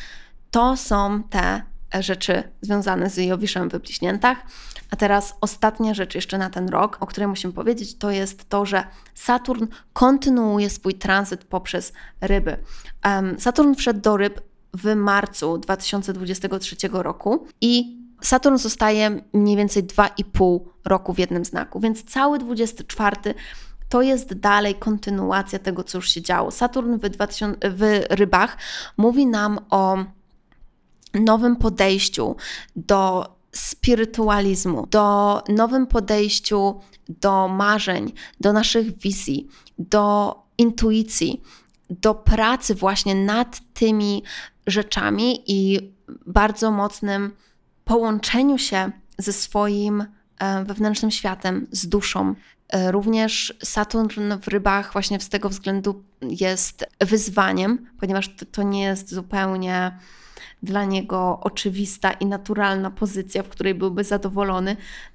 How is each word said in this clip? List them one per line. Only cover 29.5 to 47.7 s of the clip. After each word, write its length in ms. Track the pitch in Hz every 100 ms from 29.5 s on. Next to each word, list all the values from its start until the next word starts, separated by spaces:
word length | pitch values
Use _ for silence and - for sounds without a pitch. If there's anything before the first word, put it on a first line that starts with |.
| 208 -
o 280 | 196 190 190 190 - _ _ _ _ - _ _ _ -
nowym 420 | - 220 220 240 240
podejściu 800 | 233 180 196 196 - - 110 - - - - -
do 520 | - 202 190 185 - - _
spirytualizmu, 1400 | - - - - 240 226 226 214 208 196 190 185 143 -
do 540 | 214 208 202 208 202 -
nowym 380 | 208 226 262 254
podejściu 920 | 233 190 208 208 - - 208 196 196 - - -
do 380 | 165 196 196 185
marzeń, 680 | 190 202 214 190 180 - - - -
do 140 | 202
naszych 440 | 214 208 233 226 180
wizji, 500 | 202 196 - 139 - - - -
do 580 | 170 208 208 208 202 - _ -
intuicji, 840 | 233 233 220 220 220 - 320 - - - _ _ -
do 260 | 180 220 214
pracy 600 | 214 220 220 254 - 196
właśnie 400 | 190 196 208 190
nad 440 | 196 220 247 - -
tymi 500 | - 220 214 208 202 - - - _ -
rzeczami 760 | 196 202 - 208 202 233 254 -
i 440 | 196 190 196 - _ - - -
bardzo 460 | 196 214 214 226
mocnym 600 | 208 202 - 208 196 202 202 _ _ _